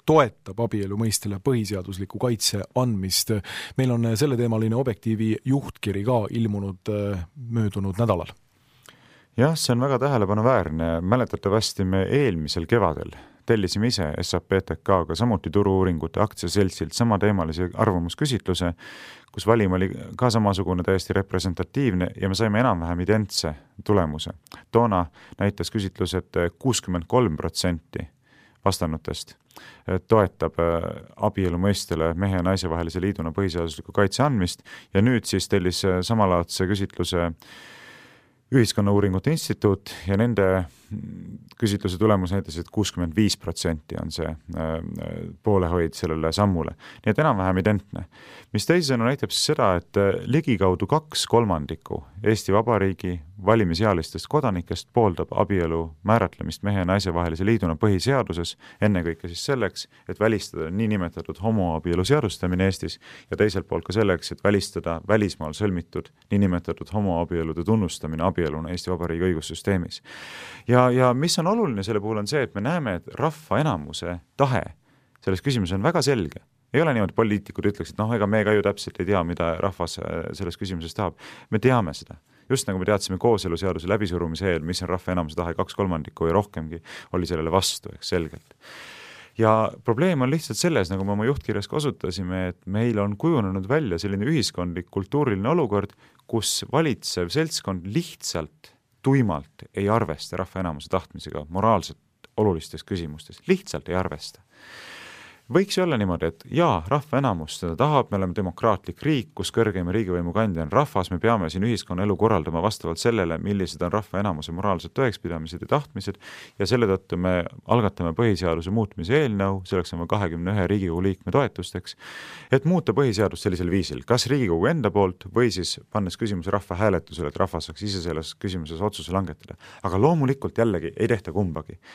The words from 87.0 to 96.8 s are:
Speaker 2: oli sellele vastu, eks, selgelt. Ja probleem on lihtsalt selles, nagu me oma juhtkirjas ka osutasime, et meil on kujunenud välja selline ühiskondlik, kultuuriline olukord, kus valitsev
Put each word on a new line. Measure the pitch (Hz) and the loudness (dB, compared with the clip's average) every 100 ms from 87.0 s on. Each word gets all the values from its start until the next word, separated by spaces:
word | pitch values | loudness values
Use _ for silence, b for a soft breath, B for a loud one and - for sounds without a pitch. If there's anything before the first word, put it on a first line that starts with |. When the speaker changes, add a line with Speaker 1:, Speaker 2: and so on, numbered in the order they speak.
| B | B
Speaker 2:
oli | 92 85 | -4 -2
sellele | 85 80 | -2 0
vastu, | 90 95 - - | 2 2 -4 -10
eks, | - - | -14 -4
selgelt. | 90 78 - - _ B B B B B B B - | -2 -4 -10 -20 _ B B B B B B B 2
Ja | 110 110 110 - | 4 4 2 -2
probleem | - 113 185 156 | -2 2 2 2
on | 127 | 2
lihtsalt | 156 - 107 | 0 -2 -2
selles, | 175 139 87 | 0 2 0
nagu | 95 | -2
me | 98 | -2
oma | 104 | 0
juhtkirjas | 113 139 - 101 - | 0 0 -2 -4 -4
ka | - | -4
osutasime, | 147 - - 90 90 92 90 | -4 -4 -6 -6 -4 -2 -4
et | 87 - | -6 -6
meil | 104 120 107 | -2 0 0
on | 101 101 | 0 0
kujunenud | 160 156 98 95 92 | 0 2 0 -2 0
välja | 151 131 85 | 0 0 -2
selline | 101 98 | -2 -2
ühiskondlik, | 113 160 95 - 87 85 - | 0 0 0 -4 -4 -6 -6
kultuuriline | 98 95 143 139 98 110 | -6 -2 0 0 0 0
olukord, | 170 123 101 98 b b b - | 0 2 0 -2 b b b -6
kus | 117 101 - - | -4 -2 -4 -2
valitsev | 143 | 0